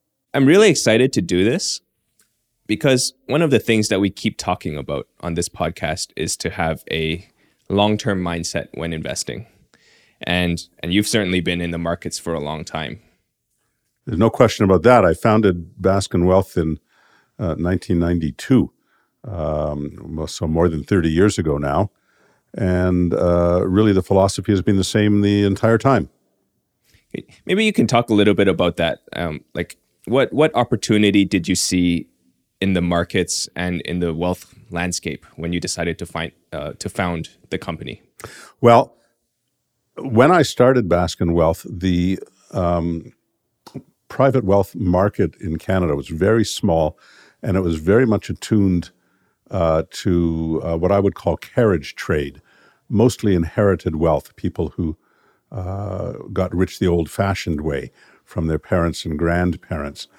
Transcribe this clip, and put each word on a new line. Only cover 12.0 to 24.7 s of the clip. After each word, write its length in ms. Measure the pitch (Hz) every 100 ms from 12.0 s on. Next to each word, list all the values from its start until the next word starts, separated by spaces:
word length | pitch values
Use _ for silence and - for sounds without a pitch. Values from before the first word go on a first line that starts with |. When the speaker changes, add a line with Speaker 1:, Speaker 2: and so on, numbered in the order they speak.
| 85 -
Speaker 1:
for 140 | -
a 80 | 82
long 240 | 73 76
time. 360 | - 85 73 - _ _ _ _ _ _ _ _ _ _ -
Speaker 2:
There's 120 | 107
no 120 | 113
question 340 | - 117 -
about 180 | 101 92
that. 200 | 113 123
I 80 | 92
founded 600 | 82 117 107 107 87 82 -
Baskin 440 | 92 98 - 90
Wealth 320 | 87 95 95 -
in, 220 | 80 78 _ _ _ _ _ -
uh, 160 | 90 78
nineteen 400 | 85 92 - 87
ninety-two, 720 | 85 87 78 - - 127 - _ _ _ _ _
um, 920 | - 92 78 76 76 73 71 - - 78
well, 100 | 78
so 200 | - 82
more 240 | 80 85
than 140 | 80
thirty 260 | 73 98 80
years 260 | 80 104 -
ago 220 | 78 71
now. 320 | 71 76 104 _ _ _ _ _ _
And, 580 | - 92 90 90 90 87
uh, 540 | - 87 87 87 87 95
really 260 | 95 107
the 100 | 95
philosophy 500 | - 95 98 - 98
has 100 | 98
been 160 | 87